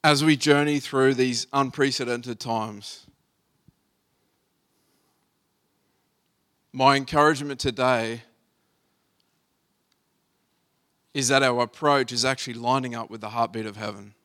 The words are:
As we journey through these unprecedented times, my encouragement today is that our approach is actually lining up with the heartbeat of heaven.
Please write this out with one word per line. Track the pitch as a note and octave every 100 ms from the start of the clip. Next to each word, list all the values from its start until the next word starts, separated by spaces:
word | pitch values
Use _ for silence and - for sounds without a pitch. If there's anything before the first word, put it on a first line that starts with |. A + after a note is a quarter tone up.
| D#3
As | D3
we | D#3 C#3+
journey | C#3+ C#3+ D3 D3
through | - C3+ C3 B2+
these | B2+ A#2+ -
unprecedented | C#3 C3+ A#2+ C#3 B2+ B2 A#2+ A#2+ A2
times, | B2 A2+ A2 G#2 - - _ _ _ _ _ _ _ _ _ _ _ _ _ _ _ _ _ _ _ _ _ _ _ _ _ _ _ _ _ _ _ _ _ _ _ _ _
my | C3 C3+ C#3
encouragement | C3 D3+ D3+ C#3+ D3 C3+
today | C3+ B2 B2+ B2 A2+ A#2 - _ _ _ _ _ _ _ _ _ _ _ _ _ _ _ _ _ _ _ _ _ _ _ _ _ _ _ _ D3
is | B2
that | C3+
our | C3+ B2
approach | A#2+ - D3 C#3+ B2+
is | B2
actually | C3 - -
lining | A#2 A#2+ C3+ B2+
up | A#2 A2
with | A2
the | G#2+
heartbeat | A2+ A#2 A2+ A2
of | G#2
heaven. | G#2+ G2+ G2+ _